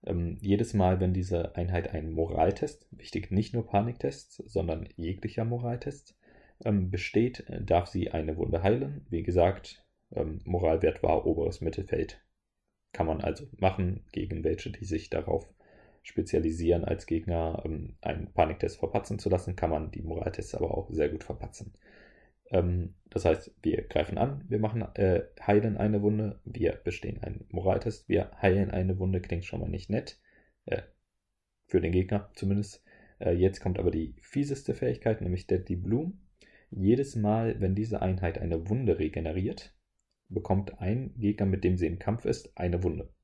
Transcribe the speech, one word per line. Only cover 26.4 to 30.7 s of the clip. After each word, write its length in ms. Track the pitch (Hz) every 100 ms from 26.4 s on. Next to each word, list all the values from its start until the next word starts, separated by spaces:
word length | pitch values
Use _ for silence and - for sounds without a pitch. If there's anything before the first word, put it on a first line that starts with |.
| -
wir 280 | - 80
bestehen 500 | - - - - -
einen 240 | - - -
Moraltest, 580 | 95 92 - 117 - -
wir 240 | 104 - -
heilen 300 | 101 95 98
eine 300 | 92 92 92
Wunde, 200 | 92 92
klingt 260 | 90 87 87
schon 160 | 85
mal 80 | 85
nicht 200 | 85 -
nett, 320 | 107 - - _ _ _ _
äh, 160 | -